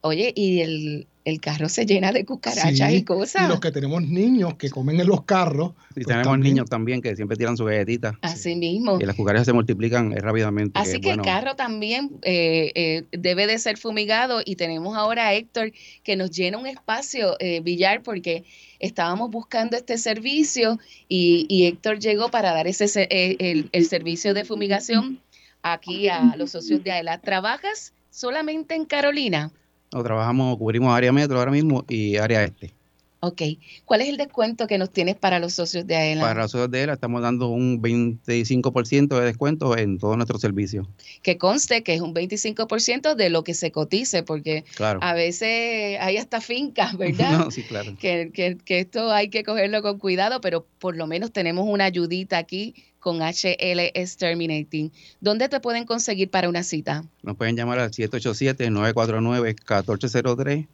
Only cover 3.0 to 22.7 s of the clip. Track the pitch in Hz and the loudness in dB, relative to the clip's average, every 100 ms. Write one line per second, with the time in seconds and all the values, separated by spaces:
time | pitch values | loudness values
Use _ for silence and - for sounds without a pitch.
3 | - 185 196 381 349 165 165 143 139 165 | 2 -2 0 2 2 2 0 -2 -2 -2
4 | 151 175 220 254 175 165 139 135 135 160 | 0 2 4 4 2 -2 -6 -2 0 4
5 | 180 196 - 190 170 139 175 - _ - | 4 4 4 2 4 0 -2 -6 _ -8
6 | 120 117 131 135 135 139 - 117 110 127 | 0 2 4 4 6 4 2 -2 -2 -2
7 | 120 101 104 110 117 117 110 107 101 117 | -2 -4 -4 0 0 0 0 0 0 0
8 | 113 107 170 165 175 170 170 185 240 190 | -2 -4 -6 -4 -4 -2 -2 0 0 2
9 | 98 98 101 104 120 120 113 101 113 120 | 0 0 2 4 4 4 2 0 0 0
10 | 110 104 101 110 107 104 104 98 101 90 | 0 -2 0 0 0 0 0 0 -2 0
11 | 190 107 104 185 254 269 247 214 214 240 | 0 0 0 0 -2 -4 -4 -4 -4 -4
12 | 285 285 - 180 165 160 151 - 165 160 | -4 -6 0 2 2 2 0 0 -2 -2
13 | 165 180 180 180 208 226 226 208 226 214 | -6 -4 -2 2 0 0 -2 -4 -4 -4
14 | 208 220 254 240 - 190 170 160 175 220 | 0 0 2 -2 -4 -4 -4 -4 -4 -2
15 | 214 233 220 202 233 233 220 214 - - | 0 2 2 2 0 -4 -4 -6 -20 -16
16 | - 196 185 165 180 208 262 262 - 220 | -4 -2 -2 -2 -2 -2 -8 -12 -6 -4
17 | 285 269 202 - 185 170 165 175 190 220 | -4 -2 -2 0 -2 -2 -2 2 2 2
18 | - 202 175 165 - - - _ - - | -4 -6 -4 -6 -6 -20 -20 _ -8 -2
19 | 170 185 233 220 226 233 226 233 247 233 | -2 -2 -4 -8 -4 -2 -2 -4 -4 -4
20 | 226 220 233 285 294 262 220 226 - - | -2 -4 -2 0 0 2 2 0 -6 -20
21 | _ 185 175 170 156 190 175 175 220 208 | _ 2 6 6 4 4 4 2 -2 -2
22 | 208 208 233 233 196 160 165 | 0 0 0 2 2 2 0